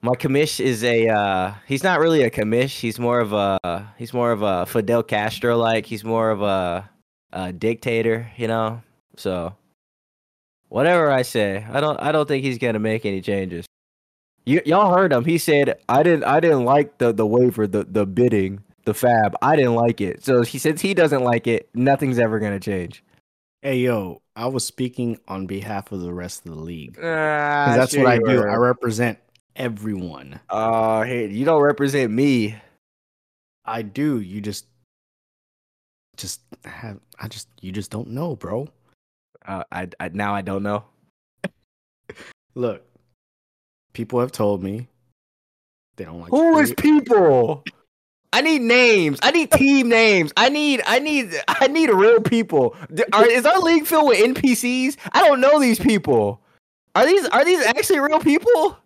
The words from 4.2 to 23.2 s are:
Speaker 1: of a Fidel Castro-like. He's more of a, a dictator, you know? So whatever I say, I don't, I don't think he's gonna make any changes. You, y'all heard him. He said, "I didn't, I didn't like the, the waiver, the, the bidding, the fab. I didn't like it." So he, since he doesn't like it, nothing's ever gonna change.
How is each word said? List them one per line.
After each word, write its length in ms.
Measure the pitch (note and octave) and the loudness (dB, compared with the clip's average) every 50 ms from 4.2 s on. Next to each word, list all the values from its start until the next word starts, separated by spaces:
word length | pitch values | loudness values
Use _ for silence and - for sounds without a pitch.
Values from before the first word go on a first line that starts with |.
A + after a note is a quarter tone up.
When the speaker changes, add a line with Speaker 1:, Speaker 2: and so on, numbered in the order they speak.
| A#2+ A#2+ A#2 | -2 -2 -2
Speaker 1:
of 100 | G#2 G#2 | -2 -2
a 240 | G#2 F#2+ F2 F2+ | -2 -2 -2 -4
Fidel 360 | F2+ - A#2 G#2+ G2 A#2 A#2+ A2+ | -2 -2 -4 -2 0 0 -2 0
Castro-like. 840 | - - G#2 G#2 A2 A2 F#2+ A2 A#2+ A#2+ A#2 A#2 A2+ A2+ A2 G#2 | -2 -4 -4 -2 -4 -6 -4 -2 0 0 2 2 0 0 -2 -2
He's 180 | - A#2 G#2+ G#2 | -6 -12 -12 -6
more 260 | A2+ A2+ A2+ A2+ A2 | -4 -2 -2 0 0
of 120 | A2 G2 G2+ | -2 -2 -2
a, 460 | G2+ G2 F#2+ F#2 F2+ E2+ F2+ G2 G2+ _ _ _ _ _ _ _ _ - | -2 -2 -2 -2 -4 -6 -6 -10 -12 _ _ _ _ _ _ _ _ -12
a 200 | F2+ F#2+ F2+ F2+ | -10 -10 -10 -10
dictator, 760 | F2 G#2 A2 A#2 A2+ - C3 A#2 A2+ A2+ A2+ A2+ A2+ A#2 A2+ - | -6 -4 -4 -4 -4 -4 -4 -4 -2 0 -2 -2 -4 -6 -12 -12
you 100 | - A#2+ | -8 -6
know? 340 | A2 A2+ A2+ A2+ A2 A2+ A#2 A2+ _ _ _ _ _ _ | -4 -2 -2 -2 -4 -6 -10 -16 _ _ _ _ _ _
So 380 | - - G2+ F#2 F2+ E2+ E2 G2+ _ _ _ _ _ _ _ _ _ _ _ _ _ _ _ _ _ _ _ _ _ _ _ | -10 -8 -6 -6 -6 -6 -8 -12 _ _ _ _ _ _ _ _ _ _ _ _ _ _ _ _ _ _ _ _ _ _ _
whatever 420 | - A2 C3+ E3 F3+ F3 E3 D3 | -4 0 2 2 2 2 2 2
I 120 | C#3 C3 B2+ | 2 0 -2
say, 440 | - - A#2+ G#2 G2+ F#2+ G2 G#2 A2+ | -2 -2 -2 -2 -2 -4 -6 -10 -6
I 100 | A#2+ C3+ | -4 -2
don't, 200 | C#3+ D3+ D3 - | -2 -2 -2 -4
I 120 | - D3+ D3+ | -4 -2 0
don't 140 | D#3 D3+ C#3+ | 0 0 0
think 160 | D3 C3+ C3 | -2 -2 -2
he's 140 | C#3 B2+ A2+ | -4 -4 -2
gonna 200 | C3 A#2+ A2+ A2 | -2 -2 -2 -2
make 260 | G#2+ A2 A2 A2 - | -2 -2 -2 -2 -4
any 160 | G#2 G2 F#2+ | -4 -6 -6
changes. 460 | F#2 - G2+ G2 F#2+ F#2 F2 E2+ F2 - _ _ _ _ _ _ _ _ _ _ _ _ _ _ _ | -4 -4 -4 -4 -4 -6 -8 -10 -12 -14 _ _ _ _ _ _ _ _ _ _ _ _ _ _ _
You, 160 | - C3+ G#3+ - | 0 0 0 0
y'all 300 | C#3+ D#3+ F#3+ G#3 F#3+ F3+ | 0 2 2 2 4 4
heard 180 | F3+ F#3+ F3+ C#3+ | 2 2 2 0
him. 140 | B2 A#2 | 0 0
He 100 | D#3+ E3 | 0 -2
said, 420 | E3 - - D#3 C#3+ C#3+ B2 - - _ _ | -2 0 2 2 2 2 0 -2 -6 _ _
"I 120 | A#2+ C3 - | 0 2 4
didn't, 220 | F3+ E3+ D#3 - | 4 2 2 2
I 160 | - C3+ D#3 | 0 0 2
didn't 240 | E3 E3+ D#3 C3+ B2 | 4 4 2 2 2
like 320 | A#2+ C3+ D3 D3 C#3+ _ | 2 2 2 2 0 _
the, 160 | _ B2 A#2+ A2+ | _ 0 0 0
the 140 | G2+ A2 | 2 0
waiver, 400 | G#2 A2 A#2+ B2 B2 G#2+ - G#2+ | 2 4 4 4 2 2 0 -2
the, 180 | G2+ F#2 G#2 G2 | -2 0 -4 -4
the 220 | - F#2+ G#2+ G2+ | -2 -2 -2 -2
bidding, 560 | G2 F#2+ G2+ B2 B2 A2 G#2 F#2+ F#2+ G2 F#2+ G2 _ _ _ _ | -2 0 2 2 2 2 2 0 -2 -4 -10 -16 _ _ _ _
the 80 | - G#2+ | -6 -4
fab. 420 | - - B2 A#2+ A2+ A2 G2+ F2 - - | 0 0 2 2 4 2 0 0 -2 0
I 140 | C3 D3+ | 0 2
didn't 180 | D#3 C#3 B2 A#2 | 2 2 2 2
like 260 | A#2 A#2 A#2 A#2 - | 2 0 0 0 -2
it." 240 | G#2 F#2+ - - - | -4 -6 -6 -8 -4
So 160 | - C3+ B2 | 0 2 2
he, 160 | A#2+ A#2 - | 2 0 -4
since 240 | C#3 - D#3 D#3+ C#3+ | -4 -2 -2 -2 -2
he 140 | - F#3+ G3 | -2 -4 0
doesn't 280 | F3 E3+ D3 C3+ C3+ B2+ | 2 2 2 2 0 0
like 240 | B2 A#2+ A#2 - | 0 0 -2 0
it, 220 | A#2+ A#2 G#2+ - _ _ | -2 -2 -2 -4 _ _
nothing's 440 | A#2 B2 C3+ C#3 C3+ - C3+ B2+ A#2+ | -2 0 0 2 0 0 -2 0 0
ever 200 | A#2 A2+ A2 A2 | 0 0 0 -2
gonna 200 | G#2 G#2 G2+ G2 | -4 -4 -6 -6
change. 440 | F#2 - G#2 F#2+ F2 E2 - - _ _ _ _ | -6 -6 -6 -6 -6 -8 -12 -18 _ _ _ _